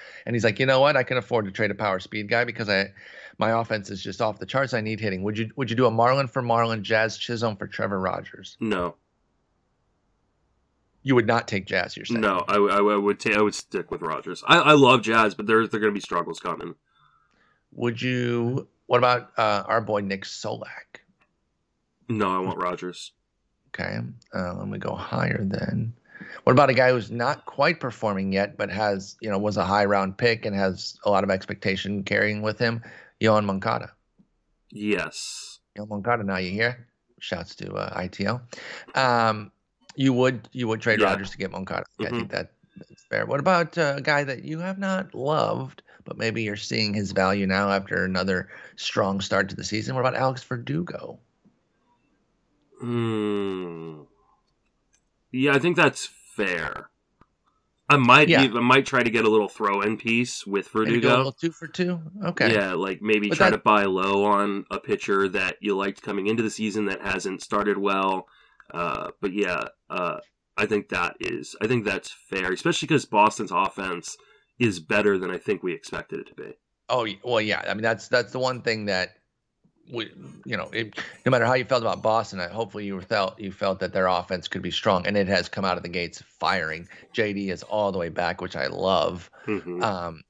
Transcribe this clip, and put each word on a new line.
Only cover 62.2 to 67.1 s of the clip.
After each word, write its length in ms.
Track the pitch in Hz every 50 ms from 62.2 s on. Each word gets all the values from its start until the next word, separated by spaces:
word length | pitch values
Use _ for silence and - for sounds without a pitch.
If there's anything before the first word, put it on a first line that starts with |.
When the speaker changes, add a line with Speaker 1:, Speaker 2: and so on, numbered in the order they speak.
| 196
Speaker 1:
Okay. 300 | 175 165 - 120 107 110
Speaker 2:
Yeah, 180 | 104 98 92
like, 300 | 92 85 95 95 92 -
maybe 260 | 104 107 107 104 104 104
Speaker 1:
But 80 | 165
Speaker 2:
try 140 | 156 - -
Speaker 1:
that 60 | 107
Speaker 2:
to 60 | -
buy 220 | - 110 107 104 101
low 400 | 95 92 92 95 98 98 101 101
on 400 | 104 101 101 101 101 98 101 - -
a 100 | 98 95
pitcher 480 | - - 104 95 - - 101 98 98 95
that 300 | 92 98 92 92 - -
you 160 | 98 104 98
liked 240 | 95 98 101 98 -
coming 260 | - 110 98 98 95 104
into 140 | 110 117
the 80 | 110 104
season 360 | - - 107 107 95 110 104
that 160 | 98 98 -
hasn't 400 | 90 98